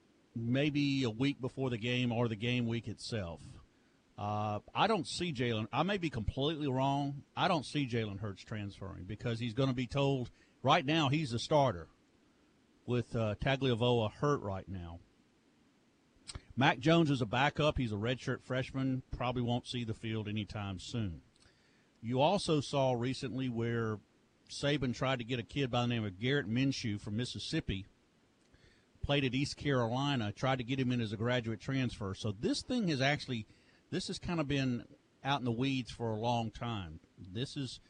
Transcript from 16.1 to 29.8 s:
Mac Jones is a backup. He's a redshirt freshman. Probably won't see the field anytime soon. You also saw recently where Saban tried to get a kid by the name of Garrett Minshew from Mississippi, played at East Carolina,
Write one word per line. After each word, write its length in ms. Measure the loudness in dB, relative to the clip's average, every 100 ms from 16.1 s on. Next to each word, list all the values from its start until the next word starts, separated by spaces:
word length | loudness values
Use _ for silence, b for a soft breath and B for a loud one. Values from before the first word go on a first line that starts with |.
| _ -16 B B 2
Mac 220 | 4 4
Jones 320 | 6 6 6
is 100 | 2
a 60 | 0
backup. 520 | 2 2 4 2 2
He's 120 | -2
a 60 | 0
redshirt 460 | -2 -2 -2 -4
freshman. 600 | -4 -4 -2 -2 0 -2 -4 -4
Probably 260 | -2 0
won't 240 | 0 0 -2
see 160 | -6
the 120 | -4
field 340 | -4 -4 -4 -2
anytime 500 | -4 -4 -6 -6 -6
soon. 440 | -6 -4 -4 -6 -14 _ -20 _ _ _ _ -10
You 200 | -2 4
also 400 | 4 4 2 2
saw 320 | 2 2 2
recently 560 | 2 0 -4 -4 -4 -2
where 500 | -2 0 0 0 -4 -8 _ _ _ -14
Saban 460 | -4 0 2 0
tried 240 | 0 0 0
to 60 |
get 160 | -2 -4
a 20 |
kid 280 | -4 -2 0
by 100 | 2
the 60 | 2
name 160 | 0
of 160 | -2 -2
Garrett 280 | 0 2 2
Minshew 520 | 2 2 2 -2 -4
from 160 | -2 -4
Mississippi, 680 | -4 -6 -4 -2 -2 -6 -6 _ _ _ _ _ _ -20 -20 _ _ -6
played 220 | 2 4
at 100 | 4
East 220 | 2 -2 -2
Carolina, 720 | 0 2